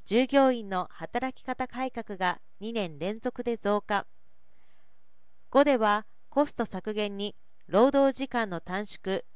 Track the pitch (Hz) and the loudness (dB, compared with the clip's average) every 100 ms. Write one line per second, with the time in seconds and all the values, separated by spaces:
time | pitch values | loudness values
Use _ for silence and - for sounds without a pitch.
0 | - 220 254 277 269 247 202 185 - - | 2 4 6 8 6 4 -2 -4 -4 -6
1 | 165 240 262 - - 247 254 247 262 240 | -6 -4 -4 -6 -6 -4 -4 -2 -4 -4
2 | 220 190 185 - - - 214 233 180 147 | -8 0 0 0 -6 -10 -4 -2 -2 -2
3 | 170 220 254 - 240 190 202 208 - 202 | -4 -2 -4 -4 -2 0 2 0 2 0
4 | - - - - - - - - - - | -2 -10 -12 -12 -12 -12 -14 -14 -14 -14
5 | - - - - - 262 285 254 214 208 | -14 -14 -14 -14 2 6 6 6 4 2
6 | - - - 269 294 - 226 185 214 208 | -2 -12 -4 0 0 0 -4 -4 -4 -2
7 | 208 202 208 - - - - 170 262 277 | -2 -2 -6 -6 -12 -14 2 6 6 8
8 | 269 262 269 247 214 170 - 185 208 - | 4 4 -2 -2 -2 -4 -4 -4 -4 -6
9 | 190 196 - | -2 -4 -4